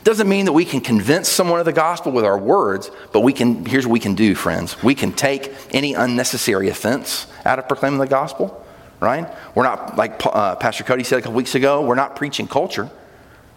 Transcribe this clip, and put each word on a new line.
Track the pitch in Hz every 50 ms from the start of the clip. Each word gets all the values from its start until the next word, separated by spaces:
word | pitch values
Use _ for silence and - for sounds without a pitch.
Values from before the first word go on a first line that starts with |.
| -
Doesn't | 208 226 208 214 196
mean | 196 196 196
that | 190
we | 143 160 175
can | 170 - 131
convince | - - 117 107 92 113 151 185 - -
someone | - - 190 175 170 170
of | 170
the | 165
gospel | 147 160 160 165 175 165 - 160
with | 131 123 110
our | 101 98 101
words, | 98 113 175 196 147 104 95 98 - - - - - -
but | - 107
we | 110 135
can, | 135 - 123 120 120 - 85
here's | 113 123 135 127
what | 120
we | 117 117
can | - 104 95
do, | 87 113 104 92
friends. | - - 87 82 90 90 90 - -
We | - 120 139
can | - - -
take | - - 143 135 139 139 - - - - - -
any | - 135 143 143 135
unnecessary | - 120 123 120 123 127 - - - - - 104 95 98 98
offense | 95 - - 104 127 - - - - - - - - - -
out | - 123 131
of | 135
proclaiming | - 143 - - 139 143 135
the | 135
gospel, | 131 139 135 143 - - - 185 196 - - - - - - - - - -
right? | - 107 131 156 170 - - - - - -
We're | - 127
not, | 127 - - - - -
like, | - 110 117 - - -
uh, | - - 107 104 95 90
Pastor | - - 117 110 - 104
Cody | - 127 127 123
said | - 135 127
a |
couple | 110 117 113
weeks | 123 127 - -
ago, | 135 131 139 143 143
we're | 151 120 120
not | 131 139 - -
preaching | - 147 147 - - 107
culture. | - - 139 170 - - - 101 - - - - - - - - - - - - - -